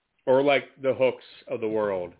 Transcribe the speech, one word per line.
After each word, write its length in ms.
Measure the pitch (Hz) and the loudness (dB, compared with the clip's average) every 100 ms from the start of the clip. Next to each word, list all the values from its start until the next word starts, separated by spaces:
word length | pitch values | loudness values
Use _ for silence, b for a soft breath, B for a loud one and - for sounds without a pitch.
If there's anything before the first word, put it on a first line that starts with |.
| _ _ - | _ _ 0
Or, 160 | 131 | 2
like, 240 | 143 135 131 - | 4 0 -2 -6
the 120 | 131 | -4
Hooks 300 | 113 127 117 - - - | 0 0 -2 -12 -20 -12
of 140 | 123 | -6
the 60 | 110 | -4
world, 460 | 110 104 95 87 - | -2 -2 -4 -8 -14